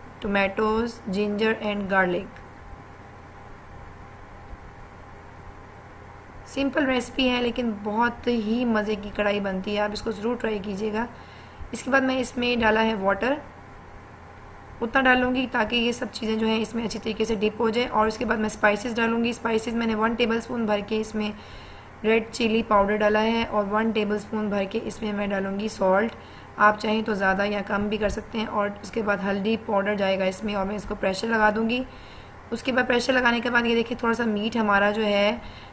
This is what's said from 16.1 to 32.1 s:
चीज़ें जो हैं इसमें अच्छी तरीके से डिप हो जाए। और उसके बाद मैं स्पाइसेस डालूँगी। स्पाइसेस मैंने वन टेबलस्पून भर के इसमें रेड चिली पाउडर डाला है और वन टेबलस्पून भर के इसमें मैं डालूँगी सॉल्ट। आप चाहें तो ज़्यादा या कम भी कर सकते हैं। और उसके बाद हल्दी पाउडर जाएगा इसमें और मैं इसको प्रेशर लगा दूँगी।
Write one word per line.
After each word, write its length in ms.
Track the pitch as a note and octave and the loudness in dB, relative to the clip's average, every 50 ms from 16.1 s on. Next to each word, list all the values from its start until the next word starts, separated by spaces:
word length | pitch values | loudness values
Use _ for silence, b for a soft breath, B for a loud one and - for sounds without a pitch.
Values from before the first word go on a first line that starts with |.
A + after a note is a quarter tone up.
चीज़ें 260 | - - A3+ G#3+ A3 A3 | -6 -4 -2 -2 0 2
जो 80 | A3 | 2
हैं 120 | A3 A3 A3 | 2 2 2
इसमें 240 | A3 - - A3+ A#3 | 0 -2 -2 -4 -4
अच्छी 160 | G3+ - G#3 | -4 -4 -4
तरीके 260 | - A3+ G#3 G#3+ A3 | -4 -4 -2 0 0
से 100 | A3 A3+ | 0 0
डिप 260 | F#3+ G#3+ G#3+ G#3+ G#3+ | 2 0 0 2 2
हो 80 | A#3+ A3+ | 0 2
जाए। 160 | G#3+ A#3+ B3 | 2 2 0
और 220 | - - G#3+ G#3+ | 2 2 2 2
उसके 180 | A3 G#3+ - B3 | 2 0 -2 -2
बाद 140 | A3 A#3 A3 | 0 0 0
मैं 100 | G#3+ G#3+ | 0 -2
स्पाइसेस 440 | - - - G#3+ G#3+ G#3 G#3 B3 A3 | 0 2 4 4 4 4 0 -2 0
डालूँगी। 380 | A3+ A3+ A3+ A#3 A#3 A#3 A#3+ A#3 | 0 2 2 2 2 2 0 0
स्पाइसेस 400 | - - A3+ A3+ A3 - A#3+ A3+ | -2 0 0 0 0 0 0 -2
मैंने 220 | A#3 A#3 A3+ A3 | 0 0 0 2
वन 200 | G#3 A3 A#3 A#3 | 2 2 2 2
टेबलस्पून 500 | A#3 A#3+ A3 A3+ A#3 A#3 - B3 A#3 A3+ | 2 2 2 2 0 -2 -2 -2 -2 0
भर 160 | G#3 G#3 G#3 G3+ | 2 2 0 0
के 160 | - A3 G#3+ | 0 -2 -2
इसमें 340 | G#3+ G#3+ - G#3+ G#3 G#3 G#3 B B B B B B B B B B B B - G#3+ | -2 -2 -2 -4 -2 -4 -4 B B B B B B B B B B B B -2 2
रेड 260 | G#3+ A3 A3+ A3 - | 4 4 4 2 0
चिली 320 | - - A#3 G#3+ A3 A3+ A3+ | 0 0 2 4 4 2 4
पाउडर 340 | - G#3+ G3+ G3 G3 G#3 | 4 4 4 6 4 4
डाला 220 | G#3 G#3+ G#3 G#3+ G#3+ | 4 4 4 4 4
है 220 | G#3+ A3+ A#3 A#3 A3+ | 4 4 2 2 0
और 200 | - - G#3 G3+ | 0 0 0 0
वन 260 | G3 G#3 G#3+ A3+ A3+ | 2 2 2 2 2
टेबलस्पून 580 | G3+ A3 G#3 G3+ G#3+ G#3 G#3 - A3+ G#3+ G#3+ G#3 | 2 2 2 2 0 -2 -2 -4 -4 -2 -2 0
भर 140 | G3+ G3+ G3 | 0 0 0
के 120 | F#3+ - A3+ | 0 -2 -4
इसमें 320 | - A3 G3+ - A3 G#3 G#3 | -4 -4 -6 -4 -4 -4 -2
मैं 160 | G3+ G3+ G3+ | -2 -2 0
डालूँगी 380 | G3+ G3 G3 G3 G3 G3 G#3+ G#3+ | 0 -2 -2 -2 -2 -2 -4 -4
सॉल्ट। 440 | - - G3 F#3+ F#3 G3 A3+ A3+ - B B B B B B B B B | -2 2 2 4 4 4 4 2 -2 B B B B B B B B B
आप 180 | G#3 G#3 G#3 | 6 6 6
चाहें 260 | G#3 - G#3+ G#3+ A3 G#3+ | 4 0 0 0 0 0
तो 100 | A3+ G#3+ | 0 0
ज़्यादा 280 | F#3+ G3 F#3+ F#3+ G3 G3+ | 2 2 2 2 2 2
या 160 | G#3 G#3 G3+ G3 | 0 0 -2 -2
कम 240 | - A3 G3+ G#3 G#3 | -2 -2 -2 0 0
भी 80 | G#3+ | 0
कर 120 | G3 G#3+ G3+ | 0 0 0
सकते 280 | - A3 - - - | 0 -2 -6 -6 -4
हैं। 80 | A3+ G#3+ | -4 -4
और 220 | - - G#3+ G3+ G#3 G#3 - - | -2 0 0 0 0 -2 -6 -10
उसके 180 | - - A#3 | -6 -4 -2
बाद 180 | G3+ G#3 G3+ F#3 | 0 0 0 0
हल्दी 340 | F#3 G3+ G3 G3+ F#3+ A3 A3+ A3 | 0 0 0 0 0 0 0 0
पाउडर 360 | - - G#3 G3 G3 G#3 G#3 | 0 0 0 2 2 2 2
जाएगा 300 | G3 G3 F#3+ F#3+ F#3+ F#3+ | 2 2 2 2 2 2
इसमें 280 | F#3+ F#3+ G3 A3 G#3 G#3 | 0 0 -2 -4 -2 -2
और 100 | G3 F#3+ | -2 -2
मैं 100 | G3 G#3+ | -2 -4
इसको 200 | G#3 - - G#3+ | -4 -6 -6 -4
प्रेशर 320 | - - F#3+ F#3+ - A3+ A3+ | -2 -2 -2 0 0 0 0
लगा 200 | A#3 A3 G#3+ G#3+ | 4 6 6 6
दूँगी। 320 | G3+ A3+ A3+ A3+ B3 B3+ C4 - B B B B | 6 4 2 2 2 0 -2 -4 B B B B